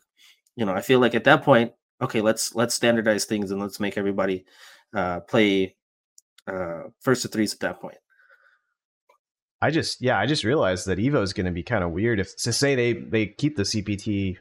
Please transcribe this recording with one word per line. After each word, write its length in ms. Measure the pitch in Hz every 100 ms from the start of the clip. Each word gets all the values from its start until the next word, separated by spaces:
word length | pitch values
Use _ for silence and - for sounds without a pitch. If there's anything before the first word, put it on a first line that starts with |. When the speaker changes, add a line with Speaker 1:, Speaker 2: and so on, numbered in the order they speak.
| _ _ - _ _ -
Speaker 1:
you 100 | 104
know, 80 |
I 80 | 92
feel 180 | - 127
like 140 | 117 117
at 100 | 135
that 180 | 147
point, 300 | 147 120 117 - _ -
okay, 200 | 127 110
let's, 340 | 107 110 - -
let's 180 | 117
standardize 520 | - 123 117 110 104 -
things 260 | 107 98
and 80 | 98
let's 200 | 101 -
make 180 | 101 104
everybody, 480 | 98 98 95 92 - _ - - _ 104
uh, 240 | 90 87
play, 540 | - 120 104 98 95 - _ _ _ _ _ _ -
uh, 360 | 95 85 82 78 -
first 220 | - 123
to 40 | 110
threes 260 | 110 101
at 60 | -
that 220 | 90 -
point. 160 | 92 - _ _ _ _ _ _ _ _ _ _ _ _ _ _ _ -
Speaker 2:
I 60 | 120
just, 320 | 156 107 -
yeah, 160 | 123 104
I 60 | 113
just 180 | 151
realized 440 | 107 - 95 92 95
that 100 | 90
Evo 240 | 127 143
is 120 | 98
gonna 180 | 101 90
be 100 | 87
kinda 240 | - 113 87
weird 320 | 85 117 104
if, 160 | 92 -
to 140 | 120
say 220 | 110 139 131
they, 180 | 120
they 340 | 117 - 110 98
keep 280 | - 151 123
the 80 | 98
C 160 | 110
P 140 | 101 101
T 420 | 110 101 95 90